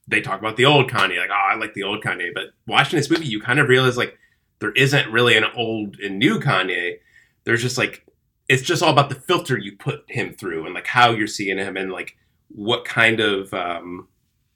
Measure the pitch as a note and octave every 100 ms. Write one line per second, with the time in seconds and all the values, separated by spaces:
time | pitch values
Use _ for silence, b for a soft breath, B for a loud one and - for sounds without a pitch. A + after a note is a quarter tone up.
0 | - A2 A2 A2 A2 A2 C3 D3 B2 G#2+
1 | F#2+ F2 F#2 G2+ G2 A2 G#2+ - G2 G#2
2 | G#2+ F2 F2 F2+ G2 _ - G#2+ C#3 E3
3 | C3 D#3+ D#3+ G#2+ A2 C3+ C3 B2+ C3 A#2+
4 | G2+ - _ _ _ - G#2+ A2+ C3+ C#3
5 | A2+ A2 A#2+ A2 G#2+ - A2+ A2+ G#2 -
6 | G2+ G2 C#3 A3 C#3+ F#2+ F#2 F2 F2+ F2
7 | b b b b - A2+ B2 A#2+ G#2 -
8 | _ _ _ _ - C3 - D#3+ E3+ C#3
9 | C3 B2+ - F3 - A#2+ G2 G2+ - -
10 | - A#2+ F#2 D2 F#2+ D#2+ D#2+ F2+ - B2
11 | A#2+ A2 G#2 - G2 F#2+ G2 F#2+ F#2+ F2+
12 | E2 - _ _ _ - G#2 A#2 - -
13 | A2+ A2 G#2+ G2 G2 G2 F2 E2+ F2 F2+
14 | - _ _ _ _